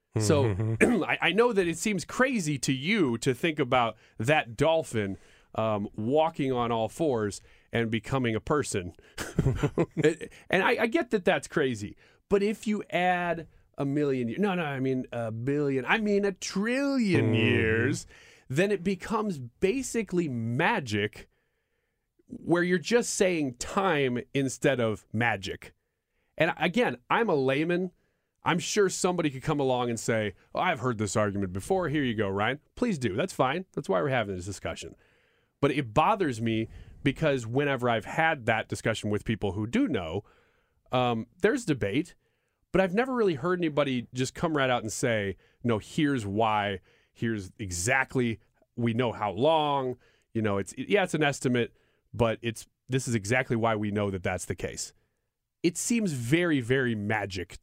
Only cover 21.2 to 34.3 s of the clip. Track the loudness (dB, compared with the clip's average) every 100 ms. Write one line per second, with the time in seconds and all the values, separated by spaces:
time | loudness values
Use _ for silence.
21.2 | -20 _ _ _ _ _ _ _ _ _
22.2 | -16 -10 0 0 2 0 2 2 2 2
23.2 | 2 2 -2 -4 -6 0 2 2 2 0
24.2 | -2 -2 -2 0 2 2 0 -2 -4 -2
25.2 | 0 0 -4 -10 -12 -20 _ _ _ _
26.2 | _ 0 0 2 0 2 0 0 0 2
27.2 | 2 2 2 2 2 0 -2 -8 _ _
28.2 | _ _ 0 0 0 2 2 2 0 0
29.2 | -2 -2 -2 0 2 2 0 -2 -2 0
30.2 | -2 -6 _ -2 0 0 -2 -2 0 0
31.2 | 0 0 -4 -4 -2 0 0 0 0 0
32.2 | 0 2 0 -2 _ -4 -2 0 0 -2
33.2 | -2 0 0 0 -6 -8 -2 0 2 0
34.2 | 0